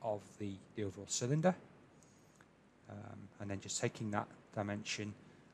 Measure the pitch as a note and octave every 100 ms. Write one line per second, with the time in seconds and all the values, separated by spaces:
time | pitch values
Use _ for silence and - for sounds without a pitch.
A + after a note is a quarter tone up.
0 | A2+ G#2 G2 - G#2 G2 - - G2 G2+
1 | G2 - B2 D3+ F3+ F3+ - - - -
2 | - - - - - - - - - G2+
3 | G#2 G2+ G2+ - G2+ F#2+ G2 - A#2+ -
4 | G#2+ G#2 A2 - - A2+ G2+ G#2 G#2+ -
5 | G#2 G2+ - - -